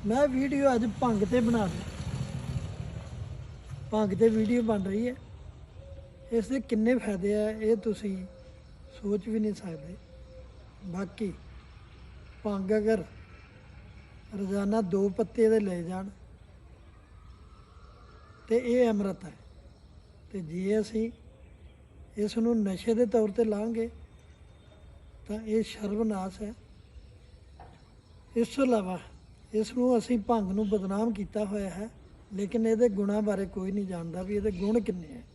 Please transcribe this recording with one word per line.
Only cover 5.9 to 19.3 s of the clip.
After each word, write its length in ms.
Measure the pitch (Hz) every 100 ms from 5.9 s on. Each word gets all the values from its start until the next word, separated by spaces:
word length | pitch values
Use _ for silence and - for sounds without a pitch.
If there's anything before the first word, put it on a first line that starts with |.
| - - - -
ਇਸ 160 | 233 220
ਦੇ 120 | 262
ਕਿੰਨੇ 340 | - 220 220 254
ਫਾਇਦੇ 360 | 208 196 202 208
ਆ, 140 | 214
ਇਹ 240 | 220 214 226
ਤੁਸੀਂ 380 | 226 202 208 190 185 - - - - - -
ਸੋਚ 340 | - 202 208 226
ਵੀ 100 | 220
ਨਹੀਂ 140 | 214
ਸਕਦੇ। 420 | 196 190 160 151 196 - - - - - - - - 196
ਬਾਕੀ 460 | 175 190 - 208 - - - - - - - - - - -
ਭੰਗ 280 | 214 196 190
ਅਗਰ 320 | 214 208 220 160 - - - - - - - - - - - -
ਰੋਜ਼ਾਨਾ 480 | 202 196 196 202 220
ਦੋ 240 | 196 196 202
ਪੱਤੇ 340 | 190 220 -
ਇਹਦੇ 160 | 220 220
ਲਏ 240 | 202 180
ਜਾਣ 240 | 170 185 196 - - - - - - - - - - - - - - - - - - - - - - - -
ਤੇ 100 | 226
ਇਹ 320 | 247 247 240
ਅੰਮ੍ਰਿਤ 340 | 208 196 185
ਹੈ, 60 | 165